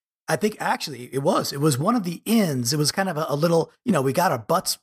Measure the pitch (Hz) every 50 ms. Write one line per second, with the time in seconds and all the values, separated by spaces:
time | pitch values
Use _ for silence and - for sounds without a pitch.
0 | _ _ _ _ _ - 160 156 214 214 214 - 151 185 254 240 - 165 131 117
1 | 123 - 127 135 139 175 240 - - - 143 139 151 160 131 123 160 220 247 240
2 | 170 175 170 - - 202 226 226 196 156 139 127 120 120 156 147 151 - - 196
3 | 196 185 156 147 160 - 143 143 165 170 165 165 151 - _ _ - 247 180 143
4 | 127 139 127 175 175 185 139 117 - - 165 185 - - - -